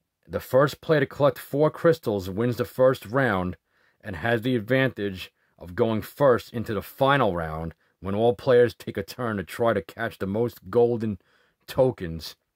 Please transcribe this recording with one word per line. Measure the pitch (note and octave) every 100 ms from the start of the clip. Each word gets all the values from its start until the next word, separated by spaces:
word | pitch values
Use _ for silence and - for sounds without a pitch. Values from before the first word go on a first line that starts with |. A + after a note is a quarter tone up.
| _ _ _
The | -
first | - B2+ C#3+ -
player | - D#3
to | C#3
collect | - C#3+ -
four | - C#3 D#3
crystals | - E3+ D#3+ - G2+ F2+
wins | F#2 B2 A#2
the | B2
first | - C3 C3 G2
round | B2 C3 F#2+ F2+ F2+ _ _ _ _
and | G#2+ F#2
has | A#2 A#2+
the | A#2 B2
advantage | G#2+ C3 C3 - G2+ F#2 - _ _ _
of | E2+
going | F2+ A2+ A2
first | - - C#3+ A#2 -
into | A#2+ G#2
the | G#2
final | - - C3+ C#3 A2+
round | F2 D#2+ D#2 E2 - _ _
when | F#2
all | G2+ A#2 -
players | - B2 A#2+
take | - - A2
a |
turn | G2 - A#2+ G#2
to |
try | F2 - A#2
to | G2+
catch | - - A2+ -
the | G2
most | G#2 A#2+ - F2+
golden | A#2+ A#2+ A#2+ A2 G2 _ _ _ _ -
tokens | - C3 A#2+ F2 E2 - - _